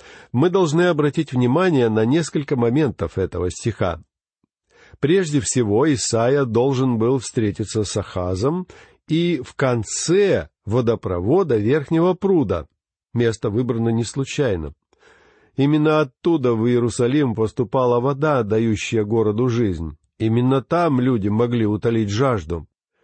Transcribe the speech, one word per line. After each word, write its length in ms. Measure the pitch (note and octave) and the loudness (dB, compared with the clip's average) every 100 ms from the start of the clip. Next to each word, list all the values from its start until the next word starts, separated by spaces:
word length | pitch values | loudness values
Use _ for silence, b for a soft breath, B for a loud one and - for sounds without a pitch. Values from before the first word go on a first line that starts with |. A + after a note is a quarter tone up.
| B B B | B B B
Мы 180 | A#2+ F3 | 0 2
должны 320 | F#3+ E3 D#3+ | 2 2 2
обратить 500 | F3+ D#3 D3 E3+ D3+ | 2 2 0 -2 -4
внимание 560 | B2 B2 D#3 F#3 C#3 A#2 | 0 2 2 2 2 2
на 160 | A2 | 2
несколько 520 | A2+ D#3+ D3+ D#3+ C#3 C3+ | 2 0 0 -6 -4 0
моментов 600 | A#2 C#3 C#3 - E2 - | 2 2 0 -2 -6 -4
этого 320 | F2+ F2 F2+ | -4 -4 -6
стиха. 520 | - A#2+ - F#2 D#2+ - _ _ _ _ _ _ b b b | -4 -6 -2 -4 -4 -12 _ _ _ _ _ _ b b b
Прежде 400 | C#3+ F#3+ E3 D3 | 0 2 2 -2
всего, 520 | G2 B2+ A2 G#2+ D#3 | 0 -2 2 2 2
Исаия 520 | B2+ - A2+ A#2+ C#3+ | 0 -2 0 2 2
должен 540 | B2+ A2+ C3+ B2+ C3 A2+ | 0 0 0 0 0 0
был 200 | A2+ C3+ | 0 0
встретиться 680 | - B2+ G#2+ - G#2+ A2 | -2 -2 -2 -4 -6 -4
с 120 | G2+ G#2+ | -4 -4
Ахазом 720 | - F#2 F2+ F#2 C3 F3 F3+ B B B - | -6 -6 -4 -2 -2 -2 -8 B B B -4
и 320 | D#3+ F3 D3 | -2 0 -2
в 100 | - | -6
конце 920 | - C3 A#2+ G#2 - - F#3+ G3 A2+ D2+ _ | -4 -2 0 -4 -6 0 2 2 0 -2 _
водопровода 920 | G2 A#2+ A#2 A2 G2 F2 G2 F3+ E3 A2+ | -4 0 0 -2 -2 -4 0 0 2 0
Верхнего 580 | G#2+ D3+ C3+ E3 F3+ | 2 0 0 0 2
пруда. 520 | F3+ G3 F3 G2+ E2+ D2+ _ _ _ _ | 0 0 2 2 -2 -6 _ _ _ _
Место 360 | A#2 A#2 G#2+ A#2 | 0 0 0 -4
выбрано 380 | G#2+ B2 A2+ A2+ | -2 -2 -2 0
не 160 | A2+ | 0
случайно. 680 | A2+ D3 C3+ - C3 F2+ D2 - _ b b b b b b - | -2 -6 -6 -2 -2 -2 -6 -14 _ b b b b b b -2
Именно 440 | C#3+ D#3 D3+ D#3 | 2 2 2 2
оттуда 540 | D3+ _ F3 E3 B2 | 0 _ 0 2 2
в 120 | A2+ A#2+ | 2 2
Иерусалим 680 | A#2+ A#2+ A#2 A#2+ D3 C3+ | 2 0 0 0 2 0
поступала 640 | G#2+ A2 - A2+ C3+ B2 A#2+ | 0 -2 -2 -2 0 2 2
вода, 420 | C3 C#3 D#3 C3+ | 0 0 0 0
дающая 640 | G#2 A2 A#2 G2+ - A2 | 0 0 0 -2 -2 -2
городу 440 | G#2 A2+ G#2+ G#2 B2+ | 0 0 0 0 0
жизнь. 480 | A#2 G#2+ D#2+ D#2+ D2 _ - | 0 0 -2 -8 -10 _ -4
Именно 440 | A2 A#2 B2+ C3+ | 0 2 2 0
там 380 | - E3+ E3+ B2+ | 0 0 2 2
люди 280 | B2+ A#2+ G2+ | 0 0 0
могли 380 | G#2+ A#2+ A#2+ G#2+ | 0 0 0 0
утолить 440 | G#2 A#2 A2+ G#2 | 0 0 0 -2
жажду. 560 | G#2 C3+ A2 D#2 E2+ D2 _ _ _ | 0 0 -2 -4 -8 -10 _ _ _